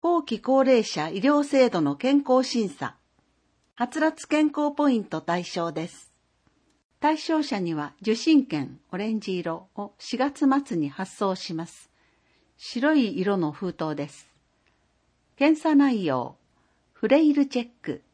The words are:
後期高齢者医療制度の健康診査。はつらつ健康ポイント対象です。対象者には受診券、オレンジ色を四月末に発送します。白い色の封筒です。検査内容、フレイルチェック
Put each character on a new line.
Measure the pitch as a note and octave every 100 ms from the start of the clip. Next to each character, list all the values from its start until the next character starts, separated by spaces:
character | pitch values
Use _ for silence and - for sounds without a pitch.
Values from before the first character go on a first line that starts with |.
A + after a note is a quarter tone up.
後 | E4+ E4+
期 | C#4+ G#3+
高 | - C4
齢 | C4 B3+
者 | G#3+ - D3+
医 | G3
療 | A3+ D4
制 | C#4+ C#4 B3+
度 | F#3
の | D3 C#3+
健 | B3 C#4+ C#4
康 | B3+
診 | C4 A#3+ G3+
査。 | - C3 - _ _ _ _ _ _ _ -
は | A#3+
つ | D#4
ら | D#4
つ | D#4+ -
健 | D4+ D4+
康 | D4 D4 C#4+
ポ | D4
イ | A#3+
ン |
ト | G3 D#3+
対 | D#3 F3
象 | F3 - E3+
で | D#3 E3+
す。 | - - _ _ _ _ _ _ _ _ _
対 | D4 D#4
象 | - D#4
者 | C#4+ G#3
に | F3 D#3+
は | D3 _
受 | G3 A3
診 | D#4+ D#4 -
券、 | D3+ C3 C3+ _
オ | F3+
レ | G#3
ン | A3
ジ | G3+ F#3
色 | E3+ E3 - -
を | G3+ _
四 | - A#3+
月 | C4 C#4 C#4 C4+ C#4
末 | F3+
に | C#3+
発 | C#3 F#3+ -
送 | G3+ F#3
し | -
ま | D#3+ E3+
す。 | - - _ _ _ _ _ _ _
白 | - B3 C#4 D#4
い | A3 E3
色 | F#3+ G3+
の | D#3+
封 | D3 F#3
筒 | E3+ D#3 D3
で | D3
す。 | - _ _ _ _ _ _ _ _ _ _ _ _
検 | C#4 D#4
査 | D#4+ D4
内 | C#4 A#3 F3
容、 | C3 A#2+ - _ _ _ _ _
フ | _ -
レ | C#4+
イ | D#4
ル | C#4+ C#4
チ | B3
ェ | A#3
ッ | _
ク | - C3 _